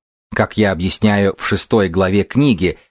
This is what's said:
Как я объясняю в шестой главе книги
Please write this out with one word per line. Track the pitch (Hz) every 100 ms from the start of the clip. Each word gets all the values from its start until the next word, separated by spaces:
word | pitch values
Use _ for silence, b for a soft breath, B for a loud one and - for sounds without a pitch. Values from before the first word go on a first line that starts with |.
| _ _ -
Как | - 104 -
я | 104
объясняю | 82 90 - 107 101 98 -
в | -
шестой | 104 - 113 95
главе | 87 92 101
книги | 92 127 147 92 90 - b